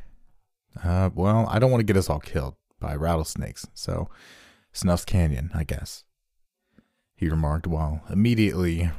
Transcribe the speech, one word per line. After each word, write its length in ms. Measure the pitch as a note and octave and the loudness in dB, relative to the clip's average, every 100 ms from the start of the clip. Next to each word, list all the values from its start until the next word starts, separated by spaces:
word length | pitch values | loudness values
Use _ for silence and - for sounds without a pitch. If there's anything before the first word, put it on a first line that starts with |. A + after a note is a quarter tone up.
| - - - _ _ _ _ - | -18 -20 -20 _ _ _ _ -6
"Uh, 280 | F2 F#2 F#2 | 0 2 0
well, 340 | F2 F#2+ A2+ A2 | 2 2 2 2
I 120 | A2 | 2
don't 120 | C3 | 4
want 100 | A#2+ | 4
to 40 | |
get 120 | G#2+ F#2+ | 4 2
us 120 | - | 2
all 100 | D2 | -4
killed 360 | - - C2+ - _ _ | -4 -4 -4 -10 _ _
by 160 | - | -6
rattlesnakes, 720 | D2 D#2+ E2 D#2 - B1 - - | -2 0 0 -2 -6 -8 -10 -18
so 360 | - - B2 - - - - - _ _ | -12 -6 -6 -6 -12 -20 -20 -20 _ _
Snuff's 320 | - F#2 F2 | -2 0 0
Canyon, 460 | - F#2+ D#2+ B1+ D#2+ | 2 2 2 0 -4
I 100 | E2 | -4
guess," 400 | D2+ C2+ - - _ _ _ _ _ _ _ _ _ _ _ | -4 -6 -10 -14 _ _ _ _ _ _ _ _ _ _ _
he 140 | _ D#2+ | _ -2
remarked 380 | D#2+ D2+ D#2+ F2 | 0 0 -2 -2
while 360 | D#2 D2+ D#2+ - | -2 -2 -4 -2
immediately 800 | F#2 A#2+ A2+ G#2 F#2 F2 E2 E2+ | 2 4 4 2 2 0 0 -2